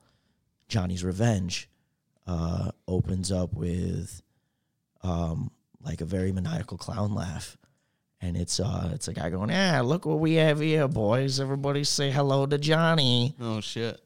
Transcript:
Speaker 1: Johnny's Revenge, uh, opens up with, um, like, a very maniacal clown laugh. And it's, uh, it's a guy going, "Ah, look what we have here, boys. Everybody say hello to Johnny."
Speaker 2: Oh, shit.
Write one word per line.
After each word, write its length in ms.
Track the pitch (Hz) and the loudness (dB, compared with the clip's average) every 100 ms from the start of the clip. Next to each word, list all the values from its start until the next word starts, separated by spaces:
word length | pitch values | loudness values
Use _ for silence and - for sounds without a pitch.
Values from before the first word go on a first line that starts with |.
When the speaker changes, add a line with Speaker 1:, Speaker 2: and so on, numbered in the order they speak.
| _ _ _ _ _ _ - | _ _ _ _ _ _ -6
Speaker 1:
Johnny's 340 | 110 90 90 | -2 -2 -2
Revenge, 640 | 90 92 117 101 90 - - _ _ _ _ _ - | -2 2 2 2 0 -6 -10 _ _ _ _ _ -6
uh, 460 | 85 82 90 92 - - | -2 -2 -2 -4 -6 -2
opens 440 | 92 - 92 90 | -2 0 -2 -2
up 220 | 92 87 | -2 -2
with, 680 | - 87 90 90 90 90 - - _ _ _ _ _ _ _ | -4 -4 -2 -4 -4 -8 -14 -20 _ _ _ _ _ _ _
um, 500 | 90 85 82 76 - - _ _ | -4 -2 -2 -2 -6 -10 _ _
like, 180 | 78 82 | -10 -8
a 40 | 82 | -4
very 260 | 95 95 | -2 0
maniacal 460 | 95 87 - - 92 | -2 -2 -4 -6 -10
clown 360 | - 117 104 | -8 -4 -2
laugh. 440 | 104 90 76 - - _ _ _ _ _ _ | -2 -4 -8 -10 -16 _ _ _ _ _ _
And 160 | 90 87 | -4 -2
it's, 240 | 85 - | -2 -2
uh, 320 | 95 92 87 | -2 -2 -4
it's 140 | - - | -4 -6
a 60 | |
guy 160 | - 82 | -6 -4
going, 220 | 90 110 | -2 -2
"Ah, 300 | 180 190 139 | 2 2 2
look 240 | 123 170 156 | 2 0 0
what 140 | 156 | 0
we 140 | 160 | 4
have 260 | 160 156 147 | 6 4 4
here, 280 | 156 156 139 | 2 2 2
boys. 520 | 113 104 123 135 131 | 2 2 4 2 0
Everybody 440 | 135 135 139 143 | -2 -2 0 0
say 260 | 143 - 139 | 0 0 0
hello 360 | 139 139 139 139 | 2 4 4 2
to 100 | 143 | 2
Johnny." 800 | 151 156 165 160 127 120 120 135 | 2 4 6 6 6 4 2 -2
Speaker 2:
Oh, 220 | 117 110 | -4 -4
shit. 400 | - 110 113 - | -4 -4 -4 -6